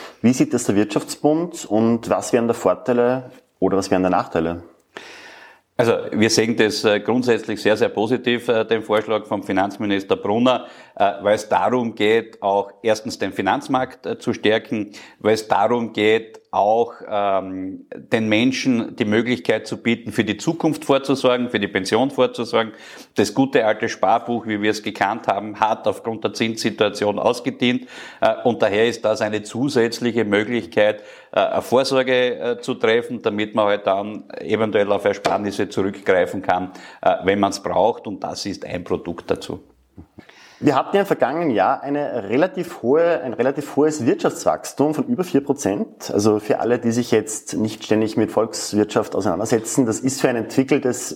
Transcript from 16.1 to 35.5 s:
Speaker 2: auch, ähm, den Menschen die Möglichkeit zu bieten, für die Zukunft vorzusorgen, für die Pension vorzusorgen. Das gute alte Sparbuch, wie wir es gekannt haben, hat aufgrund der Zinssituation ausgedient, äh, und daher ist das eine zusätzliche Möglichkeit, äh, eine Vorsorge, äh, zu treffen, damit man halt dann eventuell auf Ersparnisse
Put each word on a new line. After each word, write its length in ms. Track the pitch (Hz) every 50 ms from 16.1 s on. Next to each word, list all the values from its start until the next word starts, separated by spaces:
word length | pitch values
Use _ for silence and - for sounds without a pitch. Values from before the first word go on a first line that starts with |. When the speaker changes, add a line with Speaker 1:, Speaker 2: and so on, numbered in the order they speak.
| 110 110 110 - - - _ _
Speaker 2:
auch, 440 | - 98 98 104 110 117 117 117 - - 95
ähm, 800 | - 107 101 101 101 98 95 92 95 92 92 92 95 95 - - - -
den 360 | - - - 120 113 110 107
Menschen 640 | 107 107 120 131 131 - - 135 123 117 113 - -
die 80 | - 117
Möglichkeit 600 | 104 104 113 117 123 123 123 - - 110 110 -
zu 100 | - 117
bieten, 360 | 104 - 117 117 110 - 107 -
für 120 | - 107
die 140 | 107 101 -
Zukunft 480 | - 160 165 165 - 160 - - -
vorzusorgen, 640 | - 139 135 135 - 139 131 - 127 123 123 123 117
für 100 | - 101
die 80 | 101 92
Pension 420 | - 98 95 - 107 110 131 139
vorzusorgen. 640 | 139 135 127 120 - - 117 - - 113 113 110 - - - - - - - - -
Das 180 | 123 101 - -
gute 320 | 135 135 131 - 131 110
alte 240 | 107 110 - 117 110
Sparbuch, 560 | - - - 95 110 117 - 120 120 113 113
wie 160 | 110 107 101 104
wir 80 | 107
es 120 | 101 104 -
gekannt 440 | 107 98 - 101 98 113 113 -
haben, 340 | - 98 101 104 107 101 104
hat 260 | 110 107 117 - -
aufgrund 380 | 107 98 - - 117 113 107 -
der 80 | 104 104
Zinssituation 840 | - 117 110 110 - - 113 101 - 107 101 - - 104 104 101 -
ausgedient, 680 | - 117 123 - - 135 - - 127 123 123 127 - - - - - - - - -
äh, 100 | 110 110 - -
und 180 | 123 113 107 113
daher 260 | 104 98 107 113 120
ist 160 | 113 - -
das 160 | 107 110 -
eine 220 | 113 104 107 104 107
zusätzliche 800 | - - 117 135 143 - 120 113 117 117 - 123 120 110 117 110
Möglichkeit, 800 | 104 101 104 107 117 120 117 90 - - 107 104 107 107 - - - - - - - -
äh, 80 | -
eine 200 | 95 - - -
Vorsorge, 800 | - - 117 127 135 135 135 131 127 131 127 127 127 123 120 -
äh, 200 | 76 120 120 -
zu 120 | - - 123
treffen, 460 | - - 110 113 120 117 - 123 113
damit 340 | - 113 104 104 107 104 110
man 120 | 113 104
halt 200 | 101 104 101 -
dann 380 | 104 95 98 104 107 107 - - - - -
eventuell 520 | - 82 107 104 113 107 101 107 101 104 101
auf 120 | 98 -
Ersparnisse 640 | 101 98 - - 95 85 104 104 101